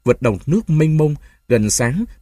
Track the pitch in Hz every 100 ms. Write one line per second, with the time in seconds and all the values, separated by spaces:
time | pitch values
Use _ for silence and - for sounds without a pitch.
0 | - - 123 98 - 180 226 156 156 156
1 | 151 147 - _ - 120 107 - 120 156
2 | 233 -